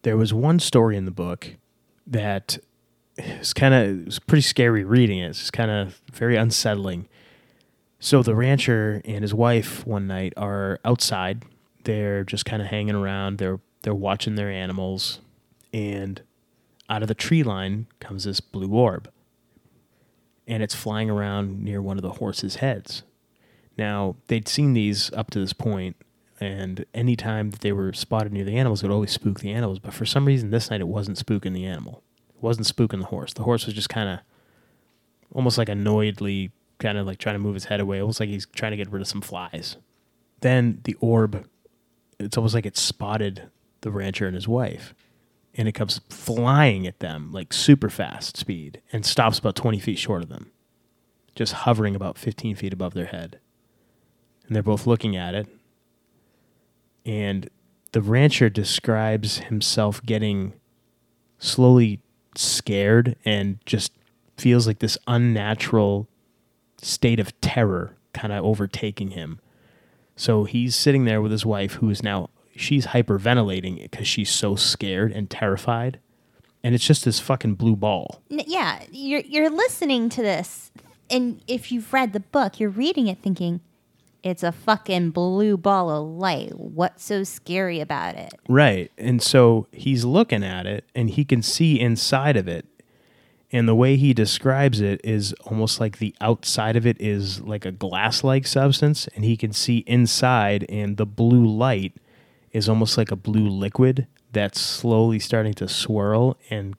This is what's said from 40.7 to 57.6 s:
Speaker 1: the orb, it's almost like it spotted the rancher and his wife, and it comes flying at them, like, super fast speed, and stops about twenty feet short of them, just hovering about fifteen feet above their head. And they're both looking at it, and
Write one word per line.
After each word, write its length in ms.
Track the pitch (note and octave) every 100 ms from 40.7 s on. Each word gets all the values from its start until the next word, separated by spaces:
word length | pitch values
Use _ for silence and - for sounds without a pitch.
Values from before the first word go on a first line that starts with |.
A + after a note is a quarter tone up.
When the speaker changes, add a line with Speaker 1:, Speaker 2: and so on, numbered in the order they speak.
| -
Speaker 1:
the 120 | - -
orb, 480 | A#2 A2+ A2 G2 - _ _ _ _ _ _ _
it's 160 | G2+ A#2
almost 180 | A2
like 120 | A2+ G#2
it 100 | -
spotted 680 | - - G2+ G#2+ G#2 G2 - _ _ _
the 100 | A2+
rancher 340 | G2+ G2 F#2+ F#2+
and 100 | F#2
his 120 | A2
wife, 460 | A#2+ B2 - - _ _ _ _ _ _
and 140 | - A2
it 40 |
comes 300 | - G#2+ - _
flying 760 | - - A#2 A#2+ C#3 C#3+ G2 F#2
at 140 | -
them, 320 | F2 D#2 D2+
like, 220 | F#2+ E2
super 360 | - - C#3 G#2+
fast 480 | - D#2 - - -
speed, 440 | - E2+ D2 - _
and 140 | A2+ -
stops 340 | - A2+ G#2
about 160 | A2 -
twenty 240 | A#2+ G#2
feet 180 | G#2 F#2
short 260 | - F#2+
of 60 | E2
them, 220 | - - _ _ _ _ _ _ _ _ -
just 180 | A2
hovering 420 | - A#2+ A2 G#2 G2
about 220 | F#2+ -
fifteen 380 | - - A2+ G2
feet 180 | G2
above 200 | F#2 F2+
their 120 | F#2 F2
head. 340 | F2+ - - _ _ _ _ _ _ _ _ _ _ _
And 100 | A2
they're 80 |
both 220 | G#2 G#2 B2
looking 300 | A#2 A2+ F#2
at 180 | F2
it, 140 | G2 G#2 _ _ _ _ _ _ _ _ _ _ _ _ _ _ _ -
and 440 | G#2+ G2+ G2 - _